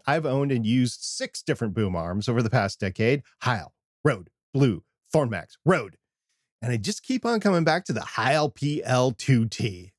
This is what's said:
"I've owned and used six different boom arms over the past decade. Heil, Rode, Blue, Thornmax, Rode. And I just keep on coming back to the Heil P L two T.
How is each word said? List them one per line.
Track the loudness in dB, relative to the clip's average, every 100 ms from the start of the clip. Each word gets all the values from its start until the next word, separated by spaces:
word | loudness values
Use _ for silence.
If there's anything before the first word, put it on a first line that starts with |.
| -2
"I've | -2 0
owned | -2 0
and | 0
used | 0 2 0 -2
six | -10 -8 -10 -6
different | -4 -2 -2
boom | -2 -2 -2
arms | -4 -4 -2
over | 0
the | 2
past | 2 0 -2
decade. | -6 0 0 0 -4 _
Heil, | -4 -4 -8 _ _ _
Rode, | -2 -2 -8 _ _
Blue, | 2 2 2 -8 _ _
Thornmax, | 0 0 -2 -8 _ 2
Rode. | 2 -2 -14 _ _ _ _ _ _
And | -2
I | -2
just | -2 -6
keep | -4 -2 0
on | 0
coming | 2 4
back | 2 0 -2
to |
the | -6
Heil | -4 0 2 2 0
P | -2 -4 -2
L | 0 2 2
two | 0 2 4 2
T. | -2 -6 -6 -16